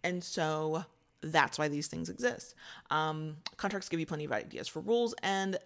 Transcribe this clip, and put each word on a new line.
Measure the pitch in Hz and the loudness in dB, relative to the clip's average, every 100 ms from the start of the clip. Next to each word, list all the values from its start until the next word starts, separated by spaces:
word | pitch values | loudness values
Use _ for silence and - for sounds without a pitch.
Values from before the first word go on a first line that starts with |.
And | 180 180 | 0 -2
so | - - 156 156 156 160 185 _ _ _ | -4 0 2 2 0 -2 -4 _ _ _
that's | 156 160 135 - | 4 6 6 4
why | 151 | 0
these | 147 147 | 0 -2
things | 165 165 | -4 -6
exist. | 208 247 - - - - - - | 0 0 0 -10 -18 -18 -18 -2
Um, | 151 156 156 156 151 - - | 2 2 0 -4 -8 -12 -4
contracts | 196 196 - | -2 -2 -2
give | 165 | -2
you | 160 | -2
plenty | 156 151 | -4 -2
of | |
ideas | 107 - - - | -2 -2 -8 -8
for | 160 | -6
rules, | 208 233 233 - | 2 4 4 0
and | 190 196 190 185 | 0 2 0 -2